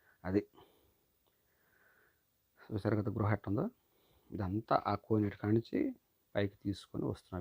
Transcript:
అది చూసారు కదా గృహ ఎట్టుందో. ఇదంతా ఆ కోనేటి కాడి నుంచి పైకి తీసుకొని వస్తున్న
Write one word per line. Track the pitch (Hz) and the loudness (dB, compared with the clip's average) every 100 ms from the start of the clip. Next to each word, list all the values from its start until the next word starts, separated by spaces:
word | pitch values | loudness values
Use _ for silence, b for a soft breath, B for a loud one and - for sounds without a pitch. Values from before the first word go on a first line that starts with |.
| b b | b b
అది | 90 98 - b b b b b b _ _ b b b b b b b b b b _ _ _ - | 0 2 0 b b b b b b _ _ b b b b b b b b b b _ _ _ -8
చూసారు | 104 107 107 | -4 0 0
కదా | 101 104 | 0 0
గృహ | 104 107 | 0 0
ఎట్టుందో. | - 107 202 - _ b b b - | 0 0 -2 -6 _ b b b -10
ఇదంతా | - 95 101 - - - | -6 -2 -2 0 0 2
ఆ | 101 - | -2 2
కోనేటి | 110 104 - | 2 2 0
కాడి | 104 113 | 2 2
నుంచి | - - 269 247 _ _ _ - | 2 0 -2 -4 _ _ _ -2
పైకి | 101 - | -2 -4
తీసుకొని | 101 92 - - - | -6 -6 -8 -6 -4
వస్తున్న | 90 - 90 | -6 -8 -8